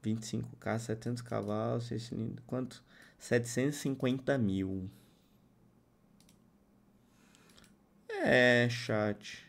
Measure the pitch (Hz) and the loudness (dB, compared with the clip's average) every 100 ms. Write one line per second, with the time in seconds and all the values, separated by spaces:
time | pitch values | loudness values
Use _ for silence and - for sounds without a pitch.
0 | 107 113 110 113 120 - - 110 117 117 | -2 -2 -2 -6 -6 -10 -6 -4 -4 -6
1 | 117 120 - 110 104 104 113 120 120 117 | -4 -6 -4 -4 -2 -2 -2 -2 -4 -8
2 | 120 - 113 - - 123 127 - _ - | -6 -6 -6 -8 -6 -6 -6 -10 _ -20
3 | - _ - 120 120 - 135 147 143 135 | -20 _ 0 0 2 0 -2 -2 -4 0
4 | 131 131 131 139 107 95 95 95 92 - | 0 0 0 2 2 0 -2 -4 -8 -12
5 | - _ _ _ _ _ _ _ _ _ | -20 _ _ _ _ _ _ _ _ _
6 | _ _ - _ _ _ _ _ _ _ | _ _ -20 _ _ _ _ _ _ _
7 | _ _ - - - - - _ _ _ | _ _ -20 -20 -20 -20 -20 _ _ _
8 | _ 415 320 127 123 120 120 120 - 110 | _ 0 4 6 8 8 6 0 -2 0
9 | 107 104 - - | 0 -2 -8 -18